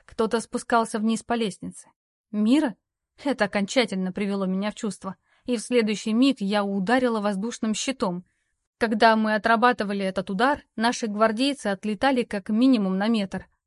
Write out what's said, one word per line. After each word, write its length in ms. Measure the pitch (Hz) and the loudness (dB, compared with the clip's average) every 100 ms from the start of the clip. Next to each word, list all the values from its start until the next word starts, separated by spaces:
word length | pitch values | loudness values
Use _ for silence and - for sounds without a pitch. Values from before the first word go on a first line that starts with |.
| _ | _
кто-то 340 | - 226 233 | -2 0 0
спускался 580 | 220 240 - 240 226 220 | -4 -8 0 0 0 -2
вниз 240 | 220 226 | -2 -2
по 120 | - | -2
лестнице. 560 | 240 220 - 180 - - _ _ _ _ | -4 -4 -6 -12 -16 -20 _ _ _ _
«Мира?» 440 | 208 214 277 294 - _ _ _ _ | -2 2 4 2 -4 _ _ _ _
Это 220 | 285 262 202 | -4 -2 -2
окончательно 680 | 208 202 - 226 190 185 | 0 0 0 0 -2 -4
привело 340 | 180 196 196 190 | -4 -4 -2 -2
меня 240 | 190 208 | -2 -4
в 60 | - | -6
чувство, 400 | 214 190 190 185 _ _ - | -8 -8 -12 -14 _ _ -4
и 80 | 240 | -4
в 40 | |
следующий 520 | - 247 214 208 - | 0 2 2 0 -2
миг 300 | 220 269 262 | 2 2 2
я 200 | 196 208 | 0 0
ударила 580 | 202 196 190 254 247 226 | 0 -2 0 2 2 0
воздушным 520 | 208 196 220 - 220 | -2 -2 -4 -4 -4
щитом. 520 | 208 - 262 202 180 - _ _ _ _ _ | -2 -4 -4 -4 -4 -10 _ _ _ _ _
Когда 400 | 226 214 226 220 | -2 4 6 6
мы 180 | 214 | 2
отрабатывали 680 | 214 226 226 247 247 208 202 | 0 2 4 4 2 -2 -2
этот 240 | 190 190 185 | -2 -4 -4
удар, 340 | 196 247 285 - - | 0 0 0 -6 -2
наши 300 | 226 247 226 | -2 -2 -4
гвардейцы 640 | 208 220 214 269 277 208 | 2 2 2 0 0 -4
отлетали 540 | 196 208 208 269 254 | -4 -4 0 2 2
как 280 | 226 208 190 | 0 -6 -2
минимум 480 | 220 262 247 190 190 | 2 4 4 2 0
на 100 | 208 | 0
метр, 380 | 226 196 190 - _ | 0 -2 -6 -12 _